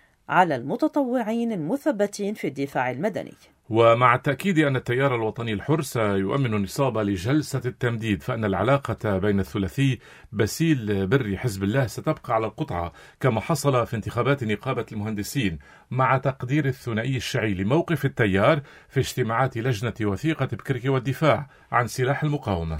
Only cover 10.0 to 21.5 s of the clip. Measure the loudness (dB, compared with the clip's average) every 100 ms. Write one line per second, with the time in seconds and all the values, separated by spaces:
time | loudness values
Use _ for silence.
10 | -8 -20 -8 -2 -2 0 2 2 0 0
11 | 2 2 0 -2 -4 -2 0 0 -2 -4
12 | -6 -4 -2 -2 -2 -6 -6 -4 -6 -10
13 | -20 -2 0 0 -2 -2 2 2 0 -4
14 | -4 -2 0 0 0 -4 -4 -4 -6 -6
15 | -6 -6 -4 -2 -2 -4 -14 -20 -8 0
16 | 2 2 0 -4 -2 0 0 -4 -4 -2
17 | -2 -4 -2 -2 0 0 0 0 0 -2
18 | -2 0 2 4 4 2 -2 -20 -6 -2
19 | -2 -2 -2 2 0 0 -2 -2 -4 -2
20 | -2 0 -2 -2 -4 -4 -4 -4 0 0
21 | 0 2 4 2 0